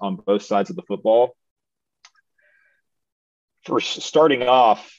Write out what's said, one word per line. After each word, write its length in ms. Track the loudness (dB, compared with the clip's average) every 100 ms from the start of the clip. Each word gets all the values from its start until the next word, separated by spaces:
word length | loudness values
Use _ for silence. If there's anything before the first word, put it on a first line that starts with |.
on 160 | -10 -8
both 240 | -4 -4
sides 280 | -2 -4 -4
of 60 | -10
the 80 | -10
football. 520 | -6 0 2 2 -4 _ _ _ _ _ _ _ _ _ _ _ _ _ _ _ _ _ _ _ _ _ _ -6
For 140 | -6
s-, 240 | -6 -10
starting 400 | -4 0 2 2
off, 480 | 2 4 4 2 -6